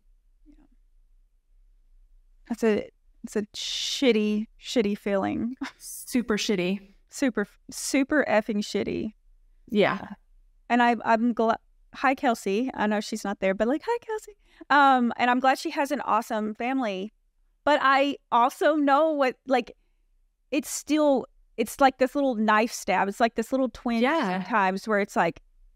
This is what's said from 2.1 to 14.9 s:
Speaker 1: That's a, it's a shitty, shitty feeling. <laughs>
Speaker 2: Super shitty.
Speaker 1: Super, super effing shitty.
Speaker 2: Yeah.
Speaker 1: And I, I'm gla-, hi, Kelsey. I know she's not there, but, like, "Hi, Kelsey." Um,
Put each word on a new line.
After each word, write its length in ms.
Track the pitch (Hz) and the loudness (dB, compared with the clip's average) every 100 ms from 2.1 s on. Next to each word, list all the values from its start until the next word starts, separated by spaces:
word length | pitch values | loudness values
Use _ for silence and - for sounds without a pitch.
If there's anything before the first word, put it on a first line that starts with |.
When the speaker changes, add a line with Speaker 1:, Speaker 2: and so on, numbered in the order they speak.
| _ _ _ - | _ _ _ -12
Speaker 1:
That's 160 | 233 | -2
a, 260 | 226 202 - _ _ _ | 0 0 -4 _ _ _
it's 140 | - - | -8 -8
a 60 | 208 | -8
shitty, 920 | - - - - - 269 220 214 214 220 _ | -10 -8 -6 -6 0 2 2 2 -2 -6 _
shitty 380 | - 262 202 208 | -4 -2 0 -2
feeling. 580 | 208 196 202 - 226 262 277 | -4 -2 -2 -4 -6 -8 -12
<laughs> 120 | - | -14
Speaker 2:
Super 580 | - - - 254 214 208 | -18 -16 -4 -4 0 -2
shitty. 580 | - 202 180 202 - _ _ | 0 -2 0 -2 -6 _ _
Speaker 1:
Super, 360 | - 269 214 208 _ - | -2 -2 -2 -6 _ -18
super 540 | - - 277 269 302 - | -12 -2 0 2 0 2
effing 280 | 214 220 208 | 0 0 -4
shitty. 540 | 208 202 220 - 220 - _ _ _ _ - | -4 -4 -4 -4 -6 -10 _ _ _ _ -4
Speaker 2:
Yeah. 300 | 208 175 - - 208 _ _ _ _ _ | 2 2 0 -8 -18 _ _ _ _ _
Speaker 1:
And 140 | 240 | 2
I, 140 | 240 233 | 2 2
I'm 280 | - 226 240 | 2 2 2
gla-, 260 | 226 226 - _ _ _ | 0 0 -2 _ _ _
hi, 200 | - 269 | -2 0
Kelsey. 560 | 277 262 226 202 196 262 | 2 0 0 -2 -2 -4
I 120 | - 208 | -4 -2
know 120 | 208 | -2
she's 220 | - 214 | -4 -8
not 160 | 196 202 | -8 -2
there, 160 | 190 | -2
but, 140 | 190 220 | 0 0
like, 140 | 294 - | -2 -2
"Hi, 120 | 466 | -6
Kelsey." 300 | - 427 - 415 _ _ - | -4 -10 -10 -20 _ _ 0
Um, 440 | 294 277 | 4 6